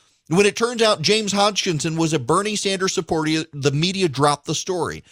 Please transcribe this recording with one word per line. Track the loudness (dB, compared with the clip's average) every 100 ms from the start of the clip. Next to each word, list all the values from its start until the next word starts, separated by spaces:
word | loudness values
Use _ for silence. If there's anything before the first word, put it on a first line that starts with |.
| _ _ -2
when | 2
it | 2 2
turns | -2 2
out | 2 2
James | 2 0 0
Hodgkinson | 0 0 0 -2 -2 -2 -2
was | 0
a | 0
Bernie | 0 0 0
Sanders | -2 -2 -2 -2
supporter, | -2 -2 -2 0 -2 -4
the | -2 0
media | 2 0 0 -2
dropped | 2 2 2
the | -2
story. | -6 -4 -4 -4 -6 -14